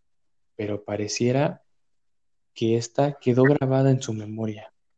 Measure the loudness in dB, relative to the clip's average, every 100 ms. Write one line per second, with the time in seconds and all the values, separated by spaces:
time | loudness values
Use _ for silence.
0 | _ _ _ _ _ -8 -6 -6 -6 -6
1 | -6 -2 0 2 0 -4 _ _ _ _
2 | _ _ _ _ _ -4 0 0 -2 -2
3 | -2 0 0 4 4 4 2 2 4 2
4 | 0 -8 -8 -8 -6 -8 -14 _ _